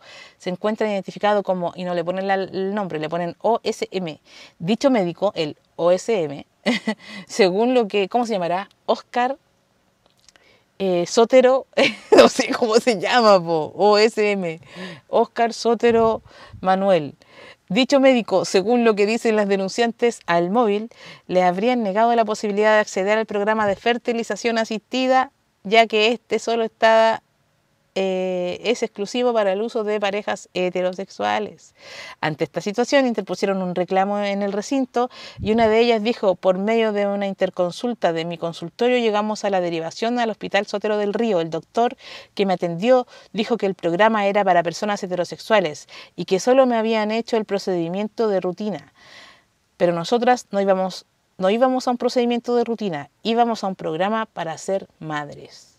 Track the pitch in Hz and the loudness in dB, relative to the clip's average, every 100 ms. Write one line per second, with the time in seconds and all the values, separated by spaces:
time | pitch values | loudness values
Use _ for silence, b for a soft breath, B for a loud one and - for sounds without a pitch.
0 | B B B B - 180 208 220 220 202 | B B B B -8 -4 -4 -2 -2 -2
1 | 185 180 208 208 190 185 170 - 180 175 | -6 -2 0 2 0 -2 -4 -6 -4 -4
2 | 170 185 196 196 190 185 190 208 185 160 | -2 -2 -2 -2 -2 -4 -4 -4 -4 -6
3 | 156 170 175 170 208 226 - 226 - 190 | -4 -4 -6 -4 -2 -2 -2 -6 -6 -6
4 | 175 147 _ B B B 170 226 277 247 | -8 -10 _ B B B -4 0 2 2
5 | 175 160 196 180 156 - _ - 170 180 | 0 -2 -4 -2 -6 -8 _ -2 0 2
6 | - 220 151 143 - _ - 226 - 208 | 0 -2 -2 -8 -16 _ -4 -4 -4 -8
7 | - 208 180 - 190 185 240 254 214 208 | -10 -18 -6 2 2 4 2 2 0 0
8 | 185 240 233 208 165 175 202 _ - 226 | 0 0 -2 -2 -2 -4 -6 _ -4 -4
9 | - 240 247 277 _ _ _ _ _ _ | -4 -2 -2 -4 _ _ _ _ _ _
10 | _ _ _ _ b b b - 196 175 | _ _ _ _ b b b -6 -2 0
11 | 175 - 233 262 254 262 - - - 214 | 0 2 6 6 6 4 0 0 0 -2
12 | - 359 233 - 240 - 240 220 254 208 | 4 8 8 6 -2 -2 2 2 2 0
13 | 185 247 220 190 165 165 147 - 202 208 | 2 4 6 6 4 -2 -2 0 4 6
14 | 220 220 208 202 175 160 B B 185 160 | 4 2 0 0 -4 -8 B B -16 -16
15 | B 208 226 - 233 226 226 233 240 226 | B 0 0 0 -2 -2 -2 2 2 2
16 | 226 220 - B B B 185 190 196 180 | 2 0 -8 B B B 0 2 4 2
17 | 143 - B B B B - 185 262 285 | 0 -10 B B B B -4 0 2 4
18 | 269 254 208 185 147 196 190 247 226 202 | 6 4 2 0 2 0 2 2 2 2
19 | 208 226 233 214 202 196 190 - 233 - | 2 0 0 0 2 0 -2 -2 -2 0
20 | 240 - - 170 175 220 226 202 226 B | -2 -2 -2 0 2 2 0 0 -4 B
21 | B B B 180 180 180 226 247 208 190 | B B B 2 2 2 0 0 -2 0
22 | 233 233 214 214 214 202 214 214 214 - | 2 2 0 -2 -4 0 2 4 2 -2
23 | 190 214 220 208 202 220 208 190 233 240 | 0 0 -2 -4 -2 0 0 -2 -2 -2
24 | - 233 226 208 233 226 226 220 - 247 | -2 -4 -4 -4 -2 -2 -2 -6 -6 -2
25 | 254 262 262 _ _ _ 190 220 226 220 | 2 2 0 _ _ _ 2 4 4 4
26 | 214 240 - 220 - 233 226 - 226 220 | 2 0 -4 -4 -2 -2 -2 0 4 6
27 | 226 220 _ _ _ _ _ _ _ - | 4 0 _ _ _ _ _ _ _ -4
28 | 190 185 185 180 180 180 196 240 226 - | -2 -2 -2 -4 -4 -4 -4 -2 -4 -6
29 | 202 247 247 233 202 190 226 233 208 208 | -6 -2 0 0 0 -2 -4 -4 -4 -2
30 | 202 202 214 208 - 196 180 180 180 185 | -2 -4 -6 -8 -8 -4 -4 -2 -4 -6
31 | 196 - 208 208 208 170 - _ B B | -10 -6 -2 -2 -4 -12 -20 _ B B
32 | B B 156 151 160 - 185 202 240 285 | B B -6 -4 -6 -6 -6 -4 0 2
33 | 254 220 196 180 202 190 185 180 175 185 | 2 -2 -6 -4 -2 -2 -4 -4 -2 0
34 | 196 202 202 196 202 202 202 277 254 240 | 0 -2 -4 -4 -4 -4 -4 -2 -2 -2
35 | 247 B B B 196 220 226 220 240 226 | -4 B B B -2 2 4 4 4 2
36 | 208 233 208 180 190 185 202 226 220 208 | 0 -2 0 0 0 0 0 0 0 0
37 | 202 202 202 190 190 - 180 170 247 233 | -2 -2 -4 -2 -2 -2 -4 -4 -6 -2
38 | 180 165 165 170 170 165 170 - 240 247 | -2 -2 -4 -6 -8 -8 -10 -2 0 2
39 | 226 208 214 214 208 190 175 170 160 - | 2 0 -2 -4 -2 0 0 -4 -6 -4
40 | 226 247 226 202 185 196 208 208 208 208 | -4 -2 -2 -4 -2 -2 -2 -4 -2 -2
41 | 208 208 233 185 165 160 - - 240 233 | -2 -2 0 0 -2 -6 -6 -2 -2 -2
42 | B B B - 196 180 175 170 220 254 | B B B -4 -2 0 -2 -2 2 2
43 | 247 B B 190 226 226 196 190 170 170 | 0 B B -6 -4 -2 -2 -2 -2 2
44 | 214 220 202 202 190 175 170 165 208 202 | 4 2 0 2 2 2 2 -2 -4 -4
45 | 190 180 170 160 - 220 170 147 - B | -4 -4 -4 -6 0 2 2 -4 -16 B
46 | B B 175 185 254 262 254 233 220 220 | B B -2 -2 2 4 4 2 0 0
47 | 208 220 226 226 214 196 - 180 165 185 | -2 -4 -2 -4 -2 -4 -2 -4 -2 -4
48 | 214 - 226 190 180 175 208 180 - _ | -6 -2 -2 0 -2 -4 -6 -8 -12 _
49 | B B B B B _ _ - 175 170 | B B B B B _ _ -2 0 0
50 | 170 233 233 247 - 202 196 190 185 180 | 0 0 2 0 -2 -2 2 2 0 -6
51 | - _ _ - 185 226 262 254 254 240 | -18 _ _ -4 0 2 2 0 -2 -2
52 | 240 254 240 240 233 240 233 226 208 151 | -2 0 0 -2 -2 -2 0 -4 -6 -6
53 | 139 _ 208 226 240 220 196 190 175 160 | -10 _ -2 0 0 -2 -6 -6 -6 -4
54 | 190 220 226 - 165 147 - 196 190 - | -2 -4 -6 -8 -10 -10 -6 -6 -8 -16
55 | 160 151 147 139 147 - - | -10 -8 -10 -14 -20 -20 -20